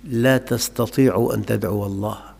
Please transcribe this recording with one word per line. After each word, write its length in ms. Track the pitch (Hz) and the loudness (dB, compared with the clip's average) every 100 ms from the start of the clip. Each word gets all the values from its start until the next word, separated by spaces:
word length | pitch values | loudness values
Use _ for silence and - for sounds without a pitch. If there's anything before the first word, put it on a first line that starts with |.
لا 340 | - 117 123 131 | -4 0 2 2
تستطيع 920 | 123 120 - - 117 - 131 92 120 | 0 -4 -4 -2 -2 4 4 4 0
أن 120 | 110 104 | 0 -2
تدعو 400 | 110 104 104 101 | -2 0 -2 -2
الله، 320 | 98 104 107 - | -4 -6 -8 -14